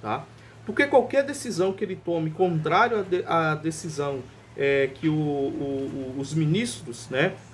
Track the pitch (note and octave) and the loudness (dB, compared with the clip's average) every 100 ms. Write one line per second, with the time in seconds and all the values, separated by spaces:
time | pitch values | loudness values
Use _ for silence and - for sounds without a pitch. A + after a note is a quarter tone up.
0 | G#2+ B2+ - - - - - - C#4 C4+ | -4 -4 -6 -20 -20 -14 -2 0 6 6
1 | A#3+ C4+ C#4 C#4+ A#3+ E3 F#3+ F#3+ G3+ F#3 | 6 2 0 -2 -4 0 0 0 -4 -4
2 | - E3 D#3+ D#3 F#3 D#3+ D#3 F3+ A#3+ A3 | -2 -2 0 2 2 2 2 4 4 2
3 | F#3 F3+ - E3 D#3+ D3+ D#3+ D#3 E3 C#3+ | 0 -2 2 2 2 0 -4 -6 -6 -4
4 | C#3+ C#3 A#2 - - - C#3 C#3 C3+ - | -4 -4 -8 -18 -12 -2 2 4 2 0
5 | D#3 D#3 D3 C#3+ C#3 - C#3 C3+ C3+ C#3 | 0 2 0 0 -2 -2 -4 -4 -4 -6
6 | C3 C3+ C#3 D#3 D3+ F#3+ A#3 - C3+ A#2 | -6 -6 -4 0 2 2 0 -6 -12 -12
7 | - C3 F3+ - - | -4 0 0 -2 -14